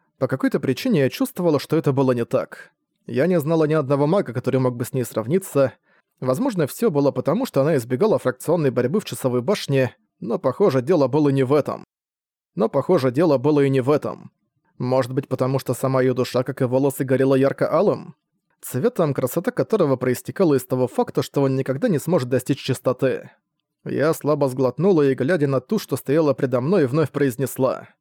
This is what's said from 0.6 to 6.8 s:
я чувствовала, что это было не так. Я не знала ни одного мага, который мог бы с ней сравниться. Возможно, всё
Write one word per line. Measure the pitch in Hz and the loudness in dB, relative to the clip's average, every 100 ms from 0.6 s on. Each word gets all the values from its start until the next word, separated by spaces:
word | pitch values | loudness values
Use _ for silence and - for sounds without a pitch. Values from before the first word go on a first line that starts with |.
| 135 127 262 190 | -2 -2 0 2
я | 131 | 2
чувствовала, | - - - 175 147 | 0 -6 0 0 0
что | - 156 | 0 0
это | 151 | 2
было | 135 131 | 2 2
не | 120 117 | 0 0
так. | 127 87 - - _ _ _ - | -2 -4 -10 -20 _ _ _ -6
Я | 117 160 | -2 2
не | 185 | 2
знала | 135 165 151 | 2 0 2
ни | |
одного | 156 135 139 147 | 0 0 0 2
мага, | 196 - | 2 0
который | 120 123 127 | -4 -2 0
мог | 127 120 | 0 -2
бы | 123 | -6
с | |
ней | 131 | -4
сравниться. | 120 - 110 180 - 143 131 - _ _ _ _ | -4 -4 -2 -2 -2 0 0 -2 _ _ _ _
Возможно, | 127 131 269 190 147 | -4 -2 -2 -2 -4
всё | - | 0